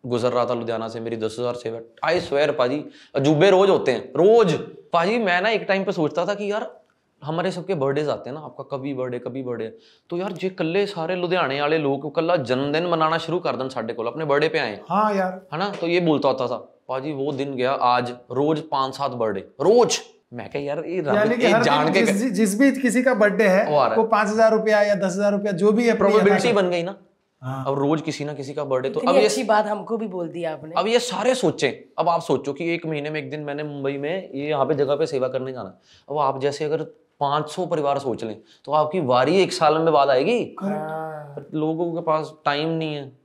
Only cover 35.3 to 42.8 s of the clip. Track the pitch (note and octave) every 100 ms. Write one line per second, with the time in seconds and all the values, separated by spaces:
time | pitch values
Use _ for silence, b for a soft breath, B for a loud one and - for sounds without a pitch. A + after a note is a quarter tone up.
35.3 | B2+ C3 B2+ G2 - b b - D3 C3+
36.3 | C3+ C#3 C#3 D3+ D#3 D#3 - _ _ C#3
37.3 | D3+ D3+ - F3 E3 C#3+ C#3 C3 G#2 A2
38.3 | G#2 b b - D3+ D#3 F#3 C3+ B2 C3
39.3 | F#3+ F3 - D3+ D#3 E3 D3+ C#3 B2+ E3
40.3 | A#3+ D#3 - G3 D#3 D#3 D#3+ D#3 D#3 D3
41.3 | C#3+ - D#3 D#3 D#3+ F3 D#3+ D#3+ D#3 C#3+
42.3 | - D3 C#3+ D#3+ D#3+